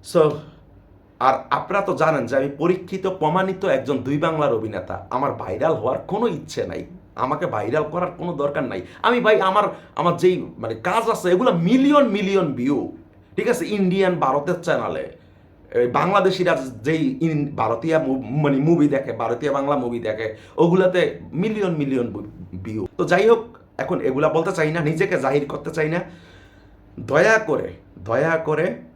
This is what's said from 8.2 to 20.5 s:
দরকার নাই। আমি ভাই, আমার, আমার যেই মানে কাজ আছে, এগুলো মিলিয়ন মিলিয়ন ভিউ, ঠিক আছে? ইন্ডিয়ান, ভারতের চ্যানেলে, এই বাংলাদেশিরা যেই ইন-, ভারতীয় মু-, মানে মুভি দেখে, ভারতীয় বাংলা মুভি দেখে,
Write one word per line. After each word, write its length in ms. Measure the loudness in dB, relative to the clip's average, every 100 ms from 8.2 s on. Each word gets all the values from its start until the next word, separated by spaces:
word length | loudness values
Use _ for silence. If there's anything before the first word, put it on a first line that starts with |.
| -8
দরকার 320 | -4 -2 -2
নাই। 180 | -4 -6 -10 -4
আমি 180 | 0 2
ভাই, 200 | 4 4
আমার, 240 | 4 2 0 -4 -12 -2
আমার 200 | 0 4
যেই 300 | 2 2 -4 -10
মানে 160 | -8
কাজ 360 | -6 -2 0 0
আছে, 200 | 0 2
এগুলো 220 | 4 4
মিলিয়ন 560 | 2 4 4 6 6 4
মিলিয়ন 440 | 2 2 2 0
ভিউ, 400 | -2 0 0 -2 -10 -20 -20 -8 -4
ঠিক 120 | 0
আছে? 180 | 0 -2
ইন্ডিয়ান, 520 | 0 2 4 2 2
ভারতের 440 | 2 0 0 -4
চ্যানেলে, 540 | 0 0 0 -4 -8 -12 -20 -20 -20 -20 -4
এই 160 | 0 2
বাংলাদেশিরা 680 | 2 4 4 4 2 0 0 -4 -6
যেই 360 | -2 0 0 0
ইন-, 360 | 0 0 -2 -2
ভারতীয় 420 | -2 0 0 0
মু-, 240 | 2 -2
মানে 340 | -2 0 2 2
মুভি 320 | 4 4 4
দেখে, 240 | 2 -2
ভারতীয় 400 | -4 -4 -2 -2
বাংলা 240 | -2 0 -2
মুভি 240 | -2 -4
দেখে, 360 | -4 -4 -6 -8 -14